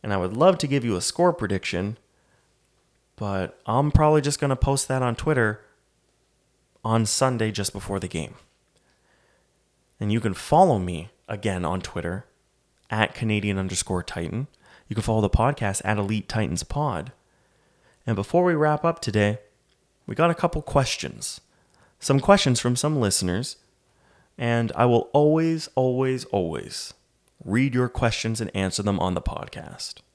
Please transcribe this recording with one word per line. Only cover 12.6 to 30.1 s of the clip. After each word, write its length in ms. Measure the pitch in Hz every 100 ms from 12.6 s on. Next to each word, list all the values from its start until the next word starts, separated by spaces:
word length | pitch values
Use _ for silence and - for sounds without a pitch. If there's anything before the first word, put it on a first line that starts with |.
| _ _ _
at 240 | 110 110
Canadian 440 | - 113 107 101 98
underscore 440 | 95 92 - 92
Titan. 460 | - - 85 113 139 _ _ - _
You 60 |
can 80 | 110
follow 200 | 107 110
the 80 | 101
podcast 500 | - 113 - 104 95
at 120 | 92 104
Elite 320 | 101 107 -
Titans 340 | 113 104 135
Pod. 500 | - 139 147 90 - - _ _ _ _ _ _ _ _ -
And 80 |
before 300 | 107 101 170
we 100 | 180
wrap 300 | 160 151 151
up 160 | 165 165
today, 380 | - 104 104 107 - _ _ _ _ _ -
we 80 |
got 160 | 107 170
a 40 |
couple 260 | 165 175 160
questions. 800 | - 139 131 - - - - - _ _ _ _ _ _
Some 220 | - 139
questions 400 | - 196 - 120
from 160 | 123 123
some 240 | 147 156
listeners. 560 | 107 - 92 90 131 - _ _ _ _ _ _ _ -
And 340 | 120 117 117
I 100 | -
will 240 | 120 120 -
always, 540 | 147 151 160 165 165 -
always, 520 | - 127 127 131 131 -
always 680 | 101 87 73 - - - - _ _ _ _
read 300 | - 107 135
your 160 | 123 123
questions 520 | - 120 - 113 113
and 140 | 110
answer 280 | - 95 -
them 180 | 101 98
on 140 | 90
the 80 | 90
podcast. 720 | - - - - 76 - - - _